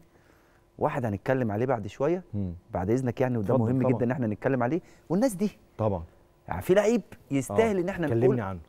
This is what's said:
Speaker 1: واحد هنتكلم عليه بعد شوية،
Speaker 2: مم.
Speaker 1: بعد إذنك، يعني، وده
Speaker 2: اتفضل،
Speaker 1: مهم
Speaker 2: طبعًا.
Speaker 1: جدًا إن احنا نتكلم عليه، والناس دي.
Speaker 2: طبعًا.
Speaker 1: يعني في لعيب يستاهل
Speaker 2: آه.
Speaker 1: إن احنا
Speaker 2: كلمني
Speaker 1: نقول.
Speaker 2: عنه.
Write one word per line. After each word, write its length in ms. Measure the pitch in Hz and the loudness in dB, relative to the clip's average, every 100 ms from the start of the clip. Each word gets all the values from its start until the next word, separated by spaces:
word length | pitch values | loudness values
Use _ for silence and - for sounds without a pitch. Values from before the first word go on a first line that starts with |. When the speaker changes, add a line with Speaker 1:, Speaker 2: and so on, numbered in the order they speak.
| _ _ _ _ _ _ _ - | _ _ _ _ _ _ _ -4
Speaker 1:
واحد 280 | 147 147 117 | -2 0 -2
هنتكلم 460 | 101 - 131 117 | -4 0 0 0
عليه 140 | 101 127 | -2 0
بعد 220 | 120 101 | -2 -4
شوية، 360 | - 143 180 180 | -4 -2 -2 -4
Speaker 2:
مم. 200 | 107 95 87 - | -6 -6 -8 -8
Speaker 1:
بعد 160 | - 92 | -4 0
إذنك، 300 | 127 127 - | 0 0 0
يعني، 160 | 127 120 | 0 0
وده 180 | 95 127 | 0 2
Speaker 2:
اتفضل، 40 | 110 | 2
Speaker 1:
مهم 80 | 131 | 2
Speaker 2:
طبعًا. 100 | 127 | 2
Speaker 1:
جدًا 120 | 117 120 | 2 0
إن 60 | |
احنا 160 | 127 113 | 0 -2
نتكلم 360 | 104 135 131 | -2 -2 0
عليه، 180 | 120 165 - - - | 0 -2 -6 -20 -4
والناس 240 | 175 262 | 0 0
دي. 180 | 180 202 - - - | 0 -4 -6 -18 -2
Speaker 2:
طبعًا. 260 | 110 92 82 - _ _ - | -2 -2 -6 -18 _ _ -8
Speaker 1:
يعني 140 | - | -6
في 120 | - | 2
لعيب 280 | 185 208 233 - - - | 4 4 0 -2 -18 -4
يستاهل 460 | 139 127 - 226 196 | -4 -2 2 2 2
Speaker 2:
آه. 40 | |
Speaker 1:
إن 80 | 175 | -2
احنا 180 | 185 156 | -2 0
Speaker 2:
كلمني 180 | 113 127 | 4 4
Speaker 1:
نقول. 120 | 120 | 4
Speaker 2:
عنه. 200 | 98 90 | -2 -8